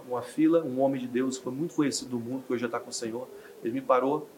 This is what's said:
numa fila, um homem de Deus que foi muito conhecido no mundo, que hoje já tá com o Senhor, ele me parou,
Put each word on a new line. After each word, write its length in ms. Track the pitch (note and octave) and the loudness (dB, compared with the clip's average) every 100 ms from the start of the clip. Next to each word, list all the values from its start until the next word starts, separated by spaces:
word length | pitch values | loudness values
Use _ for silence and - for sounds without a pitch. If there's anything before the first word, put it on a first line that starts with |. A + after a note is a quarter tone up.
| B2 | -4
numa 140 | B2 | -6
fila, 400 | - - D#3 E3 | -4 2 6 6
um 180 | D3+ B2+ | 2 2
homem 200 | C3+ C3+ | 2 2
de 60 | B2 | -2
Deus 320 | B2 C3 B2+ | 0 0 -2
que 60 | |
foi 80 | B2+ | -6
muito 220 | C3 E3+ | -4 -2
conhecido 420 | - C#3+ - B2 B2 | 2 2 0 -4 -6
no 40 | |
mundo, 220 | A#2 C3 C3 | -4 -6 -2
que 60 | |
hoje 100 | A#2+ | -2
já 60 | A#2+ | -2
tá 100 | - | -4
com 120 | C3 | -6
o 20 | |
Senhor, 340 | - A#2 A#2 B2+ - - - | -8 -6 -6 -10 -14 -18 -8
ele 100 | A#2 | -4
me 80 | C3 | -2
parou, 480 | C3+ B2+ C3+ D3+ D3 | 4 4 4 0 -2